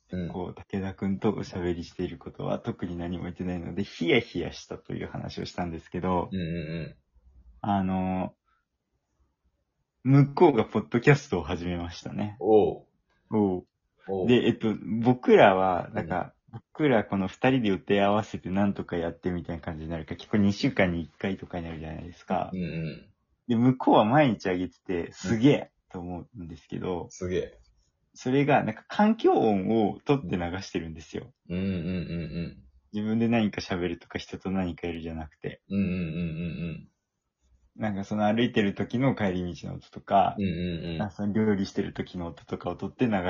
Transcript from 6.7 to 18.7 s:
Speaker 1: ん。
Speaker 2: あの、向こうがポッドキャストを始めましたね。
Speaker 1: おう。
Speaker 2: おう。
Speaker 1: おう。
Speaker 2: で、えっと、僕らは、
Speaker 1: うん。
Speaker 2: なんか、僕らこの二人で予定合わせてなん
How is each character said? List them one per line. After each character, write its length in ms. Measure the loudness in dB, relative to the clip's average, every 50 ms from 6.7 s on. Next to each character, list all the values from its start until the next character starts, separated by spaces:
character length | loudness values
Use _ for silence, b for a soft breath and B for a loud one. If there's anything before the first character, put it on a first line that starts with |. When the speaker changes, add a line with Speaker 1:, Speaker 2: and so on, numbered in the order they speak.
| -8 -8
Speaker 1:
ん。 140 | -8 -10 -12 _ _ _ _ _ _ -20 _ -20 -20 -20 -16 -8
Speaker 2:
あ 200 | -4 -2 0 0
の、 540 | 0 0 0 0 0 -2 -2 -2 -4 -6 _ _ _ _ _ _ _ _ _ _ _ _ _ _ _ _ _ _ _ _ _ _ _ _ _ _ _ _ _ _ _ _ _ _ 4
向 300 | 6 8 8 8 6 6
こ 140 | 6 6 8
う 40 | 8
が 120 | 6 0
ポ 140 | 2 -2 -4
ッ 80 | -2 0
ド 100 | -2 4
キ 100 | 6 6
ャ 60 | 6
ス 140 | 6 4 -4
ト 100 | -4 -4
を 40 | -2
始 200 | -4 -4 -4 -4
め 140 | -4 -4
ま 120 | -4 -6 -8
し 120 | -10 -10
た 100 | -12 -10
ね。 240 | -6 -6 -6 -6 -6 -4
Speaker 1:
お 380 | 2 6 6 8 6 6 0 -6
う。 60 | -12 _ _ _ _ _ _ _ _ -2
Speaker 2:
お 280 | 0 2 2 2 0 -2
う。 80 | -6 _ _ _ _ _ _ _ -8
Speaker 1:
お 200 | -6 -4 -2 2
う。 20 |
Speaker 2:
で、 200 | 4 4 4 4
え 20 | 2
っ 80 | 0
と、 180 | 0 -2 -2 -2 -4 -4 -6 -4 2
僕 360 | 2 2 2 2 4 6 8
ら 180 | 10 10 8 8
は、 320 | 6 4 2 2 0 -2
Speaker 1:
う 40 | -4
ん。 20 | -6
Speaker 2:
な 100 | -6 -4
ん 40 | -2
か、 240 | -4 -4 -4 -6 _ _ _ _
僕 380 | -18 -18 _ _ _ 0 2 4
ら 160 | 4 2 2
こ 100 | 0 -2
の 140 | -2 -2 -2
二 220 | -4 0 2 2
人 100 | 2 4
で 80 | 2 2
予 80 | 0
定 260 | 0 2 2 2 4 4
合 80 | 4
わ 140 | 4 2 0
せ 120 | -4 -8
て 120 | -10 -6 -2
な 160 | 0 2 2
ん 80 | 2